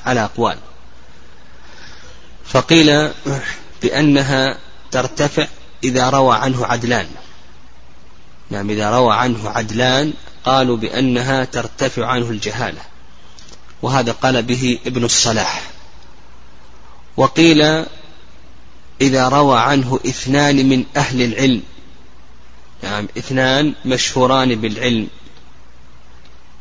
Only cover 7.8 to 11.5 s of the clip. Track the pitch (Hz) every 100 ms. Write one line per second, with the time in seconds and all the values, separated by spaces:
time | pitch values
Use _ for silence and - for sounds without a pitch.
7.8 | - - - - - - - 101 101 107
8.8 | 104 120 120 104 127 113 104 117 110 107
9.8 | 127 131 156 - - - - 135 127 117
10.8 | 110 123 131 123 127 135 127